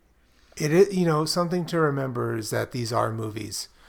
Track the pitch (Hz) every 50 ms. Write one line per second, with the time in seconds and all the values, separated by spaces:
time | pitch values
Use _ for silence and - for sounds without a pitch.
0 | _ _ _ _ _ _ _ _ _ _ _ - 160 147 160 180 196 202 196 185
1 | 170 165 151 151 160 156 - 180 175 160 180 180 160 160 175 165 156 147 139 139
2 | 135 131 120 120 117 113 117 113 104 - 131 113 110 - - 123 117 110 120 113
3 | 113 110 110 110 110 107 104 110 104 101 104 - - - _ _ -